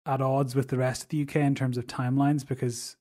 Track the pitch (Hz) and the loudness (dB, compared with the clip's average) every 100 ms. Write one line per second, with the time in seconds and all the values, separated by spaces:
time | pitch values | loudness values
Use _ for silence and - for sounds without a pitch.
0 | - 135 135 135 139 131 131 127 127 123 | -4 0 2 2 2 0 0 0 0 -2
1 | - 156 143 156 143 139 131 123 113 - | -4 -4 0 2 2 2 0 -2 -6 -4
2 | 127 135 139 147 135 127 127 117 - - | 0 2 4 2 0 -4 -2 -4 -10 -16